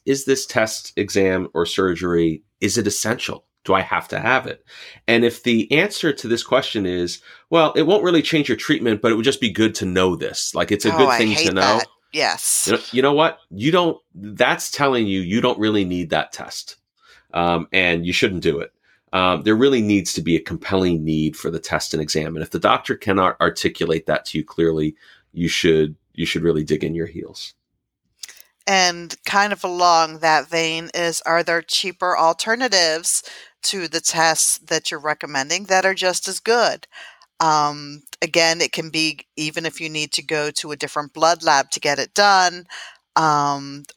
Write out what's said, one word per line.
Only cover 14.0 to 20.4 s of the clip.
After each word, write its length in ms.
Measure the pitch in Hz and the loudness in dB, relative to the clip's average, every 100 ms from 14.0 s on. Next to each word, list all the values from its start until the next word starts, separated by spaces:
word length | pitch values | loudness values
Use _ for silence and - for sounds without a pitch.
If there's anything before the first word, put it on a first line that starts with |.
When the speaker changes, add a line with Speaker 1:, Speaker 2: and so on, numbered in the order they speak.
| _ 85 | _ -18
Speaker 1:
that's 560 | 104 101 127 165 - | -14 0 0 0 -4
telling 340 | - 139 127 107 | -2 0 2 0
you, 160 | 95 | 0
you 200 | 87 110 | 0 0
don't 180 | 123 110 | 0 0
really 260 | 107 107 92 | 0 2 0
need 240 | 90 80 | -2 -2
that 240 | 78 - | -2 -2
test. 440 | - 58 - - - _ _ _ - _ | -8 -14 -14 -14 -20 _ _ _ -20 _
Um, 340 | 85 85 85 80 | -2 0 0 0
and 340 | 95 90 85 87 | 0 2 0 -2
you 80 | |
shouldn't 280 | 87 117 90 | 0 0 0
do 180 | 82 73 | -2 -2
it. 140 | - _ _ _ _ | -4 _ _ _ _
Um, 280 | 92 92 87 | 0 2 2
there 140 | 104 107 | 2 4
really 260 | 139 131 | 4 4
needs 320 | 107 101 85 | 2 2 0
to 80 | - | -4
be 160 | 80 | 0
a 40 | 80 | 0